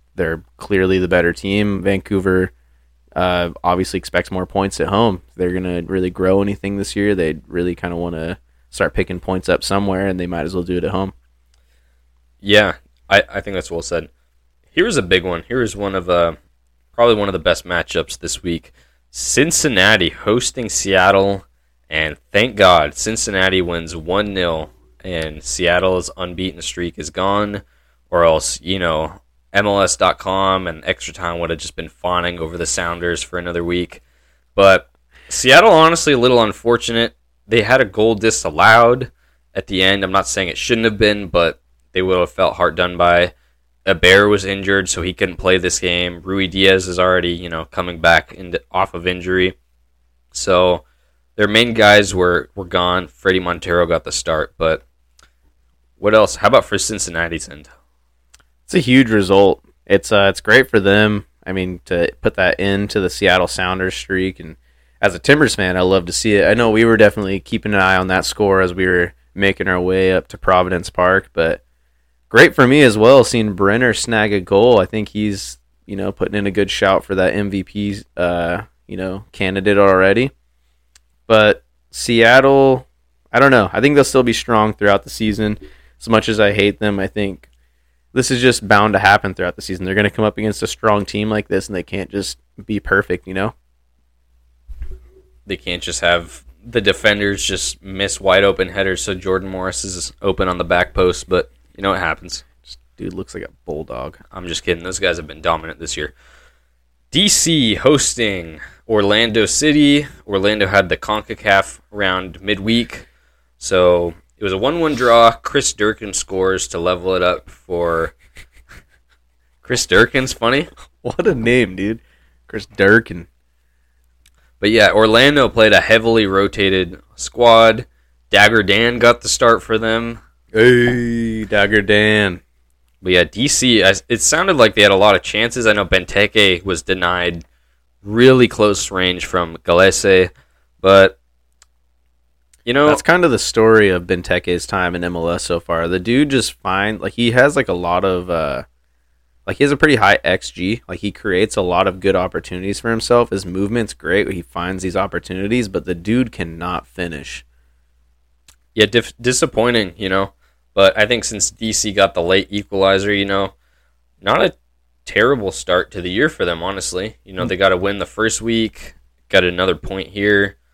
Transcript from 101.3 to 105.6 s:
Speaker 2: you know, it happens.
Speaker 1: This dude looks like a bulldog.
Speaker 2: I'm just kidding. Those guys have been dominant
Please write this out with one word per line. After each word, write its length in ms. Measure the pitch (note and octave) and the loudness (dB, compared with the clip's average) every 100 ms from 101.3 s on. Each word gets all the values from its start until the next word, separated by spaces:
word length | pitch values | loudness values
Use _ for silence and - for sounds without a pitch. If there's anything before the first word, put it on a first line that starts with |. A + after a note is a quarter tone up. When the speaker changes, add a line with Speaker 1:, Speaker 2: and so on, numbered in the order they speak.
| F2+ - _ _ - | -4 -4 _ _ -8
Speaker 2:
you 60 | |
know, 120 | G2 | -4
it 40 | F#2 | -4
happens. 460 | E2+ D#2 F2+ - - _ | -4 -6 -10 -16 -18 _
Speaker 1:
This 140 | _ - _ _ | _ -20 _ _
dude 180 | F#2+ | -14
looks 200 | F2+ F#2+ | -12 -14
like 80 | - | -14
a 80 | - - | -16 -18
bulldog. 540 | - D2+ D#2 B1 C#2+ - _ | -12 -12 -10 -12 -12 -16 _
Speaker 2:
I'm 160 | F#2 F2+ | -16 -12
just 160 | E2 | -8
kidding. 220 | - E2+ | -4 -4
Those 140 | F2+ F2+ | -4 -4
guys 160 | F#2 E2+ | -4 -4
have 100 | D#2 | -8
been 140 | D2+ | -6
dominant 400 | E2+ E2 | -4 -4